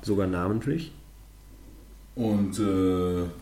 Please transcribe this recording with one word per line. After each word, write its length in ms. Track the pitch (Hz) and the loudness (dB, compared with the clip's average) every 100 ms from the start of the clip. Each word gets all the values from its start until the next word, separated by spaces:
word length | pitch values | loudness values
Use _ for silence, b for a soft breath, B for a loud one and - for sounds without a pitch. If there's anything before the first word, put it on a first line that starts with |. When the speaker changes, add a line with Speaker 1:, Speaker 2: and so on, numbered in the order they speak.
Speaker 1:
Sogar 240 | - 101 92 | 0 2 2
namentlich. 680 | 90 90 110 135 160 165 - - - - - - - - - - - - | 0 0 0 0 -2 -4 -14 -20 -20 -20 -20 -20 -20 -20 -20 -20 -20 -16
Speaker 2:
Und, 440 | 131 110 104 98 110 | -4 0 2 2 0
äh, 680 | 101 95 92 92 90 87 87 - | 2 4 4 4 2 0 -2 -6